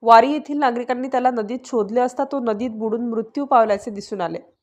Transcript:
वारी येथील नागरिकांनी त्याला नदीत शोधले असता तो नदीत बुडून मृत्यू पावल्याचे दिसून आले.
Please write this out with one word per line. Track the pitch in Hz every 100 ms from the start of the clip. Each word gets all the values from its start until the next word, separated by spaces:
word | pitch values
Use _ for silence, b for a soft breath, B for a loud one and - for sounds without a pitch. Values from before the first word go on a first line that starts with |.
वारी | 226 226 254
येथील | 302 294 294
नागरिकांनी | 277 240 240 247 262
त्याला | 262 254
नदीत | 247 202 247 254
शोधले | 247 202 233
असता | 247 254
तो | 277 277
नदीत | 240 208 247
बुडून | 220 220 226 240
मृत्यू | 220 220 - 277
पावल्याचे | 254 220 196 -
दिसून | 202 - 202
आले. | 170 165 - _